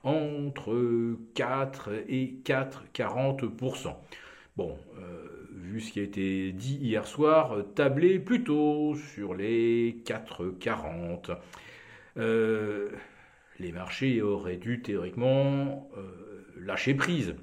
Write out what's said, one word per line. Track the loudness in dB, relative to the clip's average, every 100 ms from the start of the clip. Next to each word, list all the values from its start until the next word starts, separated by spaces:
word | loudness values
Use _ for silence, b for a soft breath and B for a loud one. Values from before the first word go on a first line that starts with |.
entre | 2 2 0 -2 -4 -6 -2 2 4 4 2 -2 -6
quatre | -4 0 0 0 -4 -6 -6 -2
et | -2 -2 -4
quatre | 0 0 0 -8 -12
quarante | -4 -2 2 0 0 -4
pour | -2 -4 -4
cent | -8 -10 B B B B B -6
Bon, | -6 -6 -14 -16
euh, | -14 -14 -14 -16 -16
vu | -14 -8 -8
ce | -6
qui | -4
a |
été | -4 -2 0 0 -2
dit | -4 -4 -2
hier | 0 0
soir, | -2 2 8 8 6
euh, | -2
tablez | -2 4 4 8 6 6
plutôt | 4 0 4 4 4 4 0
sur | -2 -8 -8 -6
les | -2 2 4 4 4 2 -2
quatre | -6 -6 -6 -6 -4 -2
quarante. | -2 -2 -4 -4 -4 -6 -6 -8 B B B B B B B -2
Euh, | 2 4 4 2 0 -2 -4 -8 B B B B B -10
les | -8
marchés | -8 -8 -2 2 2
auraient | 2 0 -2 -4
dû | -4 -4
théoriquement, | -2 -2 -2 0 4 4 4 2 0 -4 -10 -14
euh, | -12 -14 -16 -16 -16 -12
lâcher | -4 -2 2
prise. | 2 2 0 -2 -6